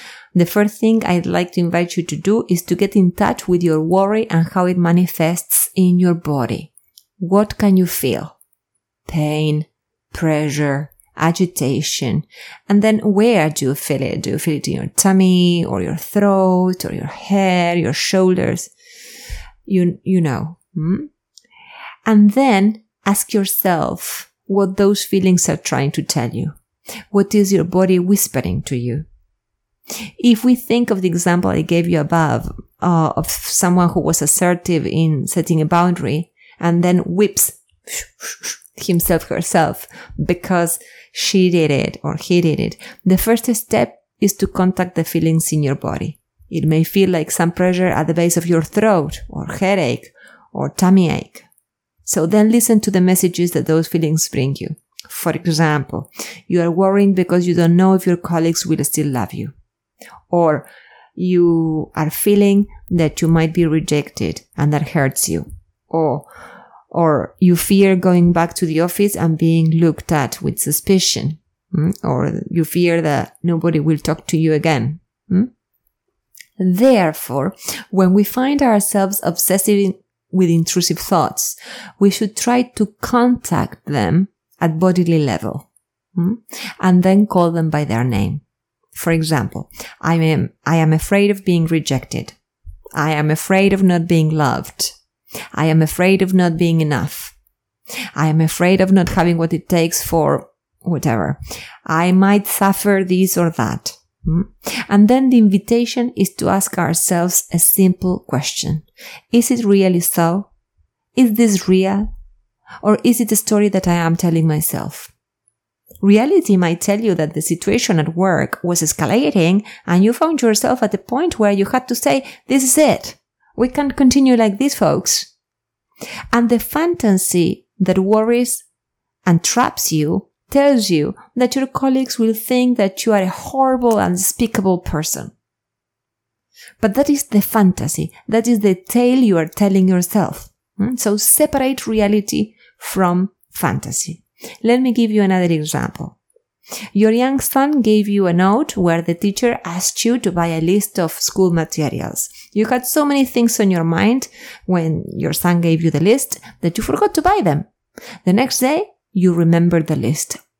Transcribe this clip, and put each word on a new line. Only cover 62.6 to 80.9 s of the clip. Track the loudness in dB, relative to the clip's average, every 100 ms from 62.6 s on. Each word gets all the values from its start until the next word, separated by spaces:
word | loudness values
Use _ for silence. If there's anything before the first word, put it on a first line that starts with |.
| 0 -6 -6
that | -2 0 0
you | 2
might | 2 2
be | 0
rejected | 0 0 0 -4 -4 -6 -8 -8 _ -2
and | 0
that | 0 -2
hurts | 0 -2 -2 -4
you. | -4 -8 -16 _ _ _
Or, | -2 -2 -2 -8 -20 -20 -20 -20 -20 _
or | 0 2 2 -2 0
you | 2 2
fear | 2 2 4 2
going | 2 4 4
back | 2 0
to | -2 -4
the | -2
office | -2 0 -2 0
and | -2 0
being | 2 2 2
looked | 2 2 0 -2
at | -2 -2 -4
with | -8 -6
suspicion. | -4 -4 0 2 2 -2 -4 -8 _ _ _
Mm? | -2 -2 -4
Or | -4 -2 -2 -4 -6
you | -4
fear | -2 0 0 0
that | 0 -2 -4 _
nobody | -4 -2 0 0
will | 0 -2
talk | -2 -6 -4
to | 0
you | 2
again. | 0 0 -2 -2 -6 _ _ -4
Mm? | -2 -2 _ _ _ _ _ _ _ _ -20 -20 -4
Therefore, | -2 2 4 4 2 -2 -6 -4 -4 -6 -12 -12 -6
when | 0 4
we | 4
find | 2 0 -2 2
ourselves | 2 2 0 -2 -2 -2
obsessing | -4 -2 0 0 2 2 2 -2 _ _ _
with | 0 2
intrusive | 2 0 -2 -2